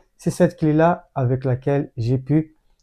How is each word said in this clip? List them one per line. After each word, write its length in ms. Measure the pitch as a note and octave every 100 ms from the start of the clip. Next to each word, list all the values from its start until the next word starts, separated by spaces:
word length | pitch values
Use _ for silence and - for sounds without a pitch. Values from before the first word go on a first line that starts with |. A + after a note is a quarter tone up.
| _ _
c'est 140 | E3+
cette 240 | - F3 -
clé-là 540 | D#3 D#3 E3 F3+ -
avec 300 | C#3 B2 C3
laquelle 480 | C3 B2+ C#3+ C#3 - -
j'ai 200 | A2+ C3
pu 380 | C3 D#3 D#3 _ _ _